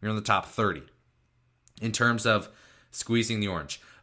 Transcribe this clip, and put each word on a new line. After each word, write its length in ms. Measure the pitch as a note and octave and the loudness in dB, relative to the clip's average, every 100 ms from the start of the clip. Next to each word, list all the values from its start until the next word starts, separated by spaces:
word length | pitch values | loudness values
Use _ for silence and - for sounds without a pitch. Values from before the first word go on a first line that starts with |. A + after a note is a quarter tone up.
You're 80 | G#2+ | -4
in 60 | G#2+ | -2
the 60 | |
top 260 | G#2 G2 - | 2 2 0
thirty 360 | - G#2 D#2 - _ _ _ _ _ _ _ _ - | 0 0 0 -8 _ _ _ _ _ _ _ _ -8
in 100 | A2+ | -4
terms 340 | G#2+ A#2+ A#2+ A2+ | 0 2 2 2
of 240 | G#2+ - - - _ _ | 2 0 -16 -20 _ _
squeezing 480 | - - A#2 A2+ A2 | -10 0 0 2 0
the 80 | G2+ | -2
orange. 340 | F2 C#2+ - - - | -4 -6 -12 -16 -20